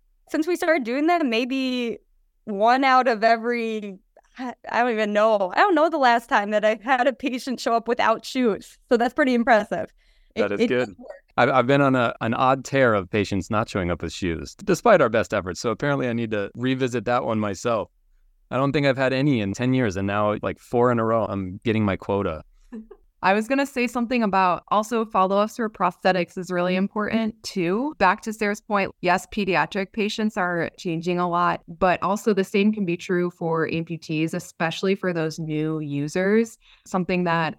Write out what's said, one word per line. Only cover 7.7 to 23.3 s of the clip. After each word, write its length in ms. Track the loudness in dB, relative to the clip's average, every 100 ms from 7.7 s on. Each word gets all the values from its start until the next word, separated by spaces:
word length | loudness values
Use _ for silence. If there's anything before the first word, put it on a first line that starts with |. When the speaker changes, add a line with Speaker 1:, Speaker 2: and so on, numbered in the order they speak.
Speaker 1:
up 120 | 0 0
without 380 | 0 2 0
shoes. 540 | -2 -2 0 0 -6 -20 _
So 60 | 0
that's 180 | 2
pretty 200 | 2 2
impressive. 580 | 2 4 4 2 -4 -6 _ _ _ _ -4
Speaker 2:
That 160 | -2
Speaker 1:
It, 0 |
Speaker 2:
is 80 | 0
Speaker 1:
it 60 | 2
Speaker 2:
good. 180 | 2 0
Speaker 1:
does 80 | -6
work. 120 | -18 -20 _ 2
Speaker 2:
I've, 120 | 4
I've 160 | 4 4
been 160 | 4
on 120 | 4
a, 200 | 2 0 -2
an 100 | -4
odd 320 | 0 2 2
tear 300 | 0 2 4
of 160 | 4 0
patients 400 | -2 0 -2 -2
not 180 | -2 -2
showing 220 | -2 -2
up 100 | -2
with 100 | -6
shoes, 420 | -4 -4 -4 -8
despite 480 | -8 -2 0 4 4
our 80 | 4
best 240 | 2 0
efforts. 260 | -2 -4 -6
So 100 | -4
apparently 380 | -2 -2 -2 -4
I 60 |
need 160 | -4 -4
to 200 | -4 -6
revisit 500 | -4 -4 -2 -2 -2
that 200 | -2 -2
one 140 | -2 -2
myself. 520 | -2 -4 -2 -2 -4 _ _ _ _ _ _
I 60 | -2
don't 160 | 0
think 140 | 2 0
I've 120 | 2
had 140 | 0
any 280 | 2 2 2
in 140 | 0
ten 180 | -2 0
years, 240 | 0 0 -2
and 100 | -2
now, 300 | 0 0 0
like, 160 | -4 -6
four 340 | -4 2 2
in 60 | 2
a 60 |
row, 220 | 0 0 0
I'm 320 | -4 -6 -6
getting 200 | -2 2
my 120 | 2 0
quota. 480 | -2 -2 -2 -4 -10 _ _
Speaker 3:
<laughs> 120 | -18 -18 -20 _ _
I 100 | 0